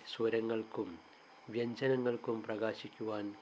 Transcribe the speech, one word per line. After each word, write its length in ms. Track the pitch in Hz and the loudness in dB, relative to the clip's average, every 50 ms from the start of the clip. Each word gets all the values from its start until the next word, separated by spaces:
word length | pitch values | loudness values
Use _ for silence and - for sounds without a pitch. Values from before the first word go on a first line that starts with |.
| - - | -12 -8
സ്വരങ്ങൾക്കും 800 | - - 113 113 113 113 110 113 117 110 107 - - 120 104 92 85 82 - - - - - - - - - - | -2 0 2 4 4 4 4 2 2 0 -2 -2 -2 -4 -4 -4 -6 -12 -14 -18 -20 -20 -20 -20 -20 -18 -12 -6
വ്യഞ്ജനങ്ങൾക്കും 920 | 107 117 120 120 117 - 135 135 131 127 123 123 120 113 - - 117 110 107 | -2 -2 0 0 0 2 4 4 4 4 4 2 0 0 0 -2 -2 -2 -2
പ്രകാശിക്കുവാൻ 920 | - 110 104 110 110 107 - - 107 - - 113 107 107 104 101 101 104 - | -2 -2 0 0 0 -2 -2 -6 -12 -10 -6 -4 -2 -2 -2 -2 -4 -6 -8